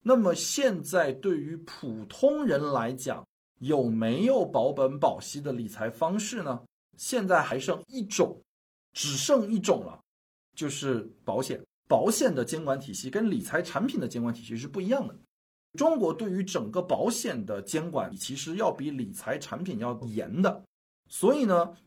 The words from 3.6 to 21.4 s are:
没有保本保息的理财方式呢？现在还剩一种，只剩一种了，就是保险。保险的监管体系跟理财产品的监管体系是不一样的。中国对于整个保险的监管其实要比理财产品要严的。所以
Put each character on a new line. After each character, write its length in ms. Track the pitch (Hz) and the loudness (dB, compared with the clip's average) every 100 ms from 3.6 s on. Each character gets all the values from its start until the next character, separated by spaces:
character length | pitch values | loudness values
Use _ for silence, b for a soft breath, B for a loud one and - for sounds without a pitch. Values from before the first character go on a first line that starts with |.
| 127 147 | 0 2
没 420 | 120 113 113 131 233 | 2 2 2 2 4
有 200 | 269 175 | 4 2
保 260 | 131 135 | 2 2
本 260 | 139 131 143 | 2 0 2
保 220 | 147 - | 0 0
息 220 | - 147 | -8 -8
的 100 | 143 | -6
理 160 | 120 113 | -6 -8
财 220 | - 110 | -6 -6
方 280 | - 160 208 | -2 0 0
式 240 | 208 240 | -4 -6
呢？ 200 | 151 120 - _ _ - | -6 -8 -10 _ _ -12
现 300 | - 247 190 | -4 -2 4
在 140 | 170 | 4
还 180 | - 127 | 4 -2
剩 240 | 131 165 - | -2 -4 -6
一 140 | 262 196 | -10 -4
种， 360 | - 160 - _ _ _ _ _ | 2 2 0 _ _ _ _ _
只 240 | - 147 139 | -6 -4 -2
剩 340 | - 269 202 | 4 4 4
一 80 | 220 | 2
种 240 | 202 127 92 | 2 2 0
了， 140 | - _ _ _ _ _ - | -14 _ _ _ _ _ -6
就 140 | 147 | -6
是 380 | 135 139 117 113 - - | -2 -2 -2 -4 -10 -4
保 160 | 104 | -2
险。 200 | 131 - - _ - | -2 -6 -10 _ 2
保 240 | 123 175 | 4 4
险 240 | 220 254 | 4 2
的 120 | 139 117 | 2 -2
监 180 | 160 | -2
管 160 | 151 139 | -2 -2
体 140 | 123 | -4
系 160 | 95 127 | -10 -4
跟 200 | 202 220 | 0 2
理 120 | 147 | 0
财 200 | - 156 | 0 -2
产 240 | 175 139 240 | -2 -2 -2
品 140 | - | -2
的 80 | 123 | -4
监 140 | 120 | -2
管 120 | 117 | -2
体 80 | 113 | -4
系 120 | - 113 | -8 -8
是 120 | 139 | -6
不 120 | 196 | -4
一 80 | 185 | 0
样 180 | 269 - | 0 -2
的。 80 | - _ _ _ _ _ | -10 _ _ _ _ _
中 240 | - 302 311 | 2 2 4
国 160 | 175 | 2
对 180 | - 214 | 0 -2
于 120 | 185 | -2
整 280 | 185 165 107 | -2 -2 -2
个 100 | 110 | -2
保 280 | - - 220 | 0 0 2
险 360 | 240 226 127 98 | 0 -4 -4 -4
的 160 | 101 | -6
监 280 | 98 156 165 | -4 -4 -2
管 240 | 143 92 95 | -2 -4 -8
其 200 | - 135 | -8 -8
实 200 | 160 175 | -6 -2
要 160 | 202 | -2
比 180 | - 143 | -2 -6
理 220 | 139 107 | -6 -6
财 260 | 95 - 143 | -8 -6 -6
产 260 | - - | -6 -8
品 160 | 185 113 | -6 -4
要 200 | 120 120 | -4 -4
严 380 | 120 107 - 127 | -6 -6 -4 2
的。 220 | 190 - - _ _ _ _ | 2 0 -10 _ _ _ _
所 240 | - 202 | 2 4
以 100 | 294 | 6